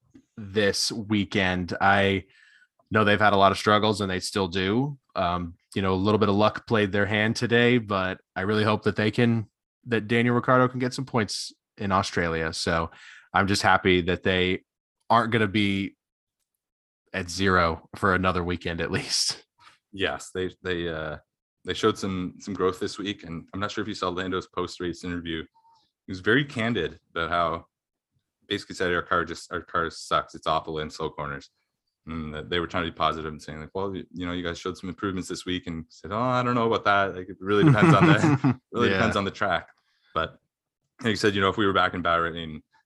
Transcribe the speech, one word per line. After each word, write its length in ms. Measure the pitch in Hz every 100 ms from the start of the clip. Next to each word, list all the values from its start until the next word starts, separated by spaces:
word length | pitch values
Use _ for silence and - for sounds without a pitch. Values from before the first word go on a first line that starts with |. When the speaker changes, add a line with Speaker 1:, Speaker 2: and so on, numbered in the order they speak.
| _ - _ -
Speaker 1:
this 560 | 101 104 101 - -
weekend. 800 | 110 101 107 98 104 92 90 85 -
I 460 | 98 98 98 95 - _ _ _ _ _ _
know 140 | 110 104
they've 120 | 104
had 140 | 107
a 60 | 98
lot 160 | 98
of 40 | 95
struggles, 440 | 107 104 107 101
and 100 | 98
they 80 | 92
still 300 | - 104 95
do. 480 | 92 95 117 143 139 _ -
Um, 380 | 87 87 85 - _
you 80 | 104
know, 120 | 95
a 20 | 95
little 220 | 101 107
bit 80 | 104
of 80 | 101
luck 320 | 107 - -
played 240 | 113 101
their 140 | 101 98
hand 320 | 107 110 110
today, 400 | 117 117 120 123
but 420 | 104 98 92 95 _ 92
I 60 |
really 240 | 98 107 107
hope 180 | 107
that 140 | 107 98
they 120 | 107
can, 360 | 127 117 113 107 _ _ _ 123
that 200 | 110 104
Daniel 280 | 117 120 120
Ricciardo 320 | 135 127 123
can 120 | 127
get 140 | 127
some 120 | - 131
points 480 | 123 104 - - - _ -
in 140 | 101
Australia. 600 | 95 - 98 85 80 80
So 380 | - 95 82 80 - - - _
I'm 140 | 92 95
just 140 | 101
happy 400 | 101 92 95 90
that 220 | 85 87
they 400 | 98 92 90 95 - _ _ _ -
aren't 220 | 113 113
gonna 160 | 117 107
be 480 | 104 101 98 98 - _ _ _ _ _ _ _ _ _ _ _
at 160 | 95 87
zero 580 | 90 98 92 85 80 - -
for 180 | 101 92
another 280 | 92 90
weekend 380 | 87 90 87 82
at 100 | -
least. 520 | 92 - - - - _ _ - _ _
Speaker 2:
Yes, 400 | 98 85 71 -
they, 180 | 95 90 -
they, 260 | 90 85 85
uh, 280 | 78 78 76 - _ _ _ 90
they 80 |
showed 240 | 92 110 101
some, 360 | 98 92 90 -
some 140 | -
growth 260 | 98 92 92
this 180 | 98 -
week, 260 | 98 98
and 240 | 82 82 -
I'm 60 | 95
not 120 | 101
sure 100 | -
if 40 | 104
you 60 |
saw 160 | 95 92
Lando's 380 | 87 92 92 -
post-race 560 | 92 87 - 87 80
interview. 400 | 90 87 82 80 73 _ _ _ _ _ -
He 40 |
was 80 | 95
very 240 | 101 131
candid 560 | 143 117 113 107 76 - _ 85
about 140 | 82
how 360 | 87 85 82 - _ _ _ _ _ _ _ -
basically 260 | 101 - 92
said, 160 | 90
"Our 80 | 87
car 200 | 82 90
just, 260 | 80 82 -
our 80 | 87
car 280 | - 90 82
sucks. 460 | - - 78 - 80
It's 120 | 82
awful 320 | 80 82 78
in 100 | 78
slow 200 | - 78
corners." 400 | 76 73 67 - _ _ _ _ _ 76
And 280 | 80 76
that 160 | 76 58
they 100 | 87
were 80 | 82
trying 160 | 92
to 80 | 82
be 40 | -
positive 340 | 80 78 78
and 100 | 76
saying, 200 | - 76
like, 80 | 78
"Well, 220 | 95 98 92
you, 80 | -
you 140 | 87 87
know, 80 |
you 100 | 90
guys 160 | 85 85
showed 180 | 95 90
some 120 | 92
improvements 400 | 85 101 92 -
this 160 | 90 90
week," 200 | 90 90
and 180 | 82 82
said, 240 | - 82
"Oh, 80 | 107
I 240 | 127 123
don't 120 | 123 123
know 100 | 117
about 140 | 101
that. 320 | 107 101 98 90
Like, 140 | 95
it 80 | 90
really 240 | 95 208
depends 320 | 160 107 170 190
on 120 | 170
the, 520 | 156 156 135 135 - _
Speaker 1:
<laughs> 60 |
Speaker 2:
really 160 | 113 113
Speaker 1:
Yeah. 60 | 95
Speaker 2:
depends 180 | 113 104
on 80 |
the 80 | 98
track." 380 | - 101 85 - _ _ _ _
But 220 | 80 78 - _ _ _ _ _ _
like 120 | 117
you 40 | 98
said, 200 | 107 98
you 40 |
know, 80 | 98
if 80 | 92
we 100 | 101
were 60 |
back 220 | 95 90
in 100 | 90
Bahrain, 580 | 85 85 82 85 80 78 - _